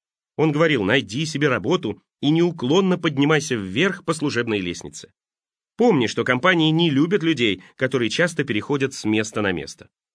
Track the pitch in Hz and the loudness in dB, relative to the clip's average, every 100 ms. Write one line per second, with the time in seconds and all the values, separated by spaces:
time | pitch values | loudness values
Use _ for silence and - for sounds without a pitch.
0 | _ _ _ - 156 147 165 139 95 131 | _ _ _ -2 0 2 2 2 2 0
1 | 107 113 160 156 147 117 101 180 117 - | 0 -6 -6 -2 0 0 -2 -2 -4 -8
2 | _ _ 139 160 175 165 123 175 190 180 | _ _ 2 4 2 0 0 2 2 0
3 | 170 135 143 156 147 117 95 101 190 190 | 0 2 2 2 0 -4 -4 -2 -2 -2
4 | - 160 147 113 117 104 87 85 73 - | -6 -4 -2 -2 -2 -2 -2 -8 -12 -16
5 | - _ _ _ _ _ _ - 240 160 | -20 _ _ _ _ _ _ 2 4 4
6 | 110 - 117 127 180 175 160 160 170 135 | 2 0 0 2 2 4 2 4 2 2
7 | 170 190 160 143 117 92 - - 131 131 | 2 0 0 2 0 0 -8 -6 -2 -2
8 | 113 - 170 170 120 104 - 143 131 - | -2 0 -2 -2 -4 -4 -4 -2 -2 -4
9 | 107 107 110 113 101 85 69 - - _ | -2 0 -2 -2 -2 -2 -6 -16 -20 _
10 | _ | _